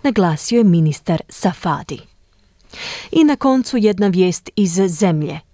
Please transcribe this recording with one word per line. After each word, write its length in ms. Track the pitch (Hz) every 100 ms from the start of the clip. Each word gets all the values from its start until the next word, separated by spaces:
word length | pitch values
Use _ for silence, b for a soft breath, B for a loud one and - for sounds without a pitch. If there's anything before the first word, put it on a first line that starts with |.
naglasio 540 | 285 208 180 156 - 233
je 60 |
ministar 580 | 208 170 156 143 - 165 -
Safadi. 680 | - 185 170 170 147 - 143 - _ _ _ _ _ _ B B B B
I 120 | -
na 120 | 302
koncu 420 | 277 269 262 240 247
jedna 300 | 208 190 202
vijest 420 | 180 180 175 -
iz 180 | - 190
zemlje. 640 | 175 190 160 190 151 147 151 _